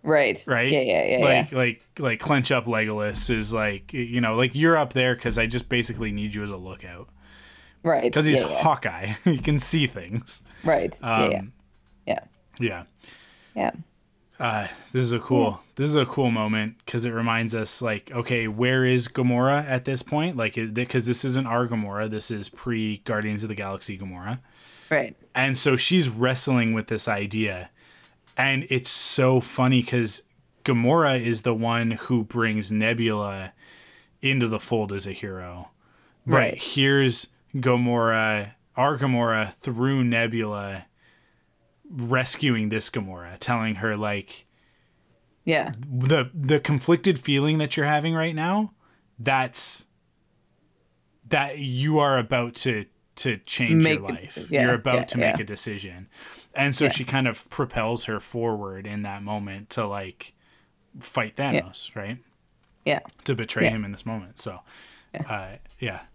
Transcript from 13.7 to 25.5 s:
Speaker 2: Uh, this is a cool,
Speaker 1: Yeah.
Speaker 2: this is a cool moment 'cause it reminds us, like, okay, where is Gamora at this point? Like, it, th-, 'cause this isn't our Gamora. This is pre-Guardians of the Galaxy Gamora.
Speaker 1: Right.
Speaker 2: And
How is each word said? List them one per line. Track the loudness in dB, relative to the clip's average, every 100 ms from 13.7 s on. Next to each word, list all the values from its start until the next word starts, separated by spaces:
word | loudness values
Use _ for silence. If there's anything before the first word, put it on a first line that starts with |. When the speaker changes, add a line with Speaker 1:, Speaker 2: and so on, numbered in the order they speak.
| -4 -18 _ _ _ _ -6
Speaker 2:
Uh, | -2 -2 -6 -12 -6
this | -2
is | 0
a | -2
cool, | 2 2 2
Speaker 1:
Yeah. | 0 _ -6
Speaker 2:
this | 0
is | 2
a | 0
cool | 2 2
moment | 2 0 -2 -2 -8 -6
'cause | -4
it | -2
reminds | -2 0 0 0
us, | -2 -4 -2
like, | -2 -4 -4
okay, | -6 -2 0 0
where | 0 2 4
is | 4 4 2
Gamora | 0 2 4 4 2 0
at | -2
this | -2 -4
point? | -2 -2 0 -2
Like, | -2 -2
it, | -4
th-, | -4 0
'cause | 0 0
this | 0
isn't | 0 -2 0
our | 0 0
Gamora. | -2 -2 -4 -4
This | -4 -6
is | -6 -8
pre-Guardians | -10 -4 -2 -2 -4 -4 -2 -2 -4
of | -6
the |
Galaxy | -6 -8 -8 -10 -10
Gamora. | -12 -10 -10 -10 _ _ -20 -20 -2
Speaker 1:
Right. | -2 -2 -10 _
Speaker 2:
And | 0 0